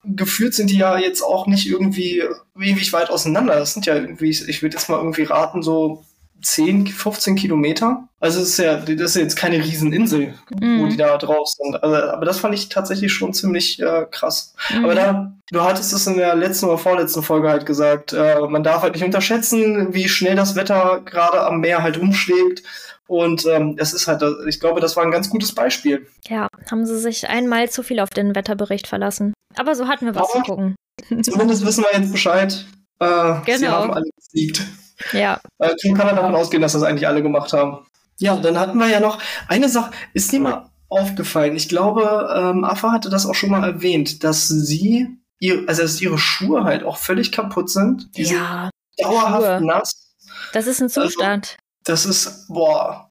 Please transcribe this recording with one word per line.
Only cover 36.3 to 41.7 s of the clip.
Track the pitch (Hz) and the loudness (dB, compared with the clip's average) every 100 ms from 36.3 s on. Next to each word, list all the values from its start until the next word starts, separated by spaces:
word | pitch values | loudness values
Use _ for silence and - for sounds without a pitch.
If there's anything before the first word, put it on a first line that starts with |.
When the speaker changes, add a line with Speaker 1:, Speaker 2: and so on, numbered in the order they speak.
Speaker 1:
ausgehen, | 160 165 165 | 2 2 2
dass | 156 | 2
das | 151 | 2
eigentlich | 156 147 151 | 2 0 0
alle | 147 | 0
gemacht | 147 147 - | 2 0 0
haben. | 147 143 143 _ _ _ - | 0 0 -2 _ _ _ -4
Ja, | 196 | 0
dann | 190 165 175 | 2 2 0
hatten | 190 233 | 0 2
wir | 226 | 4
ja | 208 | 4
noch | 214 208 - - - | 2 -2 -8 -10 -2
eine | 190 277 | 2 2
Sache, | 240 - - - | 0 -2 -10 -8
ist | - - | -4 0
dir | 277 | 0
mal | 269 247 - _ _ | 0 -4 -12 _ _
aufgefallen? | 190 196 196 160 160 151 | -2 0 -4 -2 0 0
Ich | 156 | 0
glaube, | - | -2